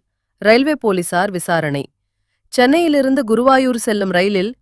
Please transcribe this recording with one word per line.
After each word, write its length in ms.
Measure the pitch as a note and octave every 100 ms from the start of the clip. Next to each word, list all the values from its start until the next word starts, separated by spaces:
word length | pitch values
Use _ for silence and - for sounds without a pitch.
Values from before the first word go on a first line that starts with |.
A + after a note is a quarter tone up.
| _ _ _ _
ரயில்வே 360 | G3+ A#3 C#4 D4+
போலீசார் 520 | A3+ F#3 E3+ F3 G3+
விசாரணை. 580 | F3+ - E3+ D3+ C#3 - _ _ _ _ _ _
சென்னையிலிருந்து 760 | - B3 D#4+ E4+ D4 C4 C4+
குருவாயூர் 520 | A3 A3 C4 C4 C4 A#3
செல்லும் 340 | A#3 G#3 F#3+
ரயிலில் 440 | F3+ G3 G3 G#3 -